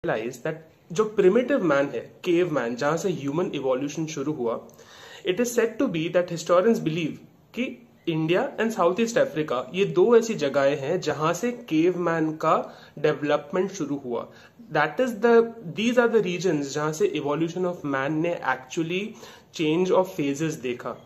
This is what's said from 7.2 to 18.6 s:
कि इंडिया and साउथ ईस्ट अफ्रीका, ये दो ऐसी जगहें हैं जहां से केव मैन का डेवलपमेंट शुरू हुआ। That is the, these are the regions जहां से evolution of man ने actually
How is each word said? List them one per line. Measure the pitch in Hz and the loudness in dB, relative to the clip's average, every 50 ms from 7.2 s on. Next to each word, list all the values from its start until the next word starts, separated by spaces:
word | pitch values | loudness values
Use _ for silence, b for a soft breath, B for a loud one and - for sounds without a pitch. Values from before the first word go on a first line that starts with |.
| - - _ _ _ _ - | -16 -20 _ _ _ _ -8
कि | 220 254 - - - - _ _ _ _ | -6 -6 -6 -8 -14 -20 _ _ _ _
इंडिया | - 165 156 160 160 170 202 254 277 - | -4 -2 0 2 2 2 2 0 -2 -2
and | - 220 226 | -2 -2 -2
साउथ | 226 - 175 170 185 208 | 0 2 2 2 4 2
ईस्ट | 233 220 - | 0 2 4
अफ्रीका, | 156 139 - - 156 151 - 123 123 127 - 170 | 2 2 2 0 -4 -4 -2 -2 -4 -4 -4 -2
ये | 180 202 | 0 0
दो | 180 160 175 190 226 240 | 2 4 4 6 8 6
ऐसी | 226 226 226 214 | 6 6 4 -2
जगहें | 156 143 139 135 139 139 139 139 | -2 -2 0 2 4 4 4 2
हैं | - 135 135 - - | 0 -2 -2 -2 -2
जहां | - 147 131 135 156 160 170 | 0 -2 -2 0 0 0 0
से | 165 - 247 | 0 -2 -4
केव | 240 240 - - 160 156 160 180 180 175 | -4 -6 -6 0 2 4 4 4 2 2
मैन | 175 170 165 165 156 156 | 0 0 0 0 0 -2
का | 156 156 - 160 175 226 262 B B B B B B - | -2 -2 2 2 2 2 0 B B B B B B -2
डेवलपमेंट | 147 151 147 127 143 147 147 147 147 - - 185 190 190 | 0 0 0 0 0 0 0 0 0 -2 -2 -2 -2 -2
शुरू | - - 151 139 143 139 135 | -2 -6 -6 -6 -6 -6 -6
हुआ। | 123 117 113 - B B B B B B _ - - 156 | -6 -6 -6 -6 B B B B B B _ -18 -2 0
That | 151 147 156 - - | 0 0 2 2 -2
is | 254 254 220 196 214 | -2 -2 -2 0 4
the, | 233 233 233 233 233 - - - 170 - - | 6 6 6 6 4 -4 -12 -14 -10 -6 -2
these | 220 233 233 | -2 2 2
are | 247 240 233 220 | 4 2 4 4
the | 220 196 | 2 2
regions | 180 175 170 165 190 160 147 143 139 - | 2 -2 0 0 0 0 0 -2 -2 -4
जहां | 151 151 156 156 | -2 -2 -2 -2
से | - - - - | 0 -2 0 0
evolution | 151 143 143 147 147 160 170 165 185 180 | -2 -2 -2 0 0 0 -2 -2 -2 -4
of | 180 175 175 - 147 | -4 -4 -4 -4 -4
man | 139 135 135 143 | -2 -2 -2 -2
ने | 156 156 165 175 170 - - 131 | 0 0 0 -2 -2 -2 -2 -2
actually | 131 - | -2 -2